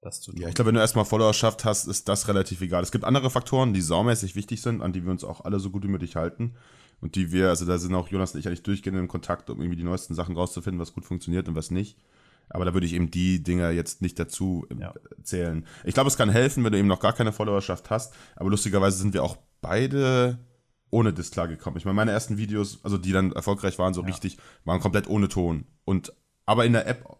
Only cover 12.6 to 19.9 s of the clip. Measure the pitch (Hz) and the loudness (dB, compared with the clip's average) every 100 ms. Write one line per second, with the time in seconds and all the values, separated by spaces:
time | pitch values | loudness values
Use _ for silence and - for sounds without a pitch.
12.6 | 90 90 87 87 85 90 90 90 78 90 | 0 0 0 0 -2 0 2 2 0 0
13.6 | 85 85 82 - 90 - 82 - 95 90 | 2 0 -2 -4 -6 -4 -8 -4 -4 -4
14.6 | - 62 92 - - - - 92 85 80 | -6 -10 -12 -14 -20 -20 -8 -4 -2 -4
15.6 | 80 - - 101 139 - 113 110 131 139 | -8 -10 -2 2 2 4 4 6 4 2
16.6 | 113 104 101 92 101 - 110 104 107 101 | 2 4 4 4 2 2 -2 0 0 0
17.6 | - 90 - 110 117 - - - 190 101 | -2 -8 -4 -4 -4 -18 -20 -6 0 0
18.6 | 110 98 98 95 101 95 65 - _ _ | 2 4 4 4 0 0 -2 -4 _ _
19.6 | - 98 131 | -2 0 2